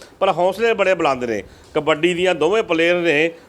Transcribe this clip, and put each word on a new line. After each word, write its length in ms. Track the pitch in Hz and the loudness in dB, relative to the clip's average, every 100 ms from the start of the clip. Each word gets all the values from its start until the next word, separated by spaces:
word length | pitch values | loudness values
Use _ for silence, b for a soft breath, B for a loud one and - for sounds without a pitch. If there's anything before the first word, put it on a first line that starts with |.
| B B | B B
ਪਰ 120 | 196 | -2
ਹੌਸਲੇ 420 | 165 185 202 233 | 2 0 0 -2
ਬੜੇ 200 | 208 190 | 2 0
ਬੁਲੰਦ 300 | 175 156 127 | 2 0 0
ਨੇ। 180 | 123 104 - B B | -2 -4 -8 B B
ਕਬੱਡੀ 400 | 156 151 151 175 | -4 0 0 0
ਦੀਆਂ 200 | 175 180 | 0 0
ਦੋਵੇਂ 280 | 165 156 220 | 0 0 0
ਪਲੇਅਰ 340 | 180 160 170 175 | 0 0 2 2
ਨੇ, 340 | 170 147 165 165 | 0 0 0 -4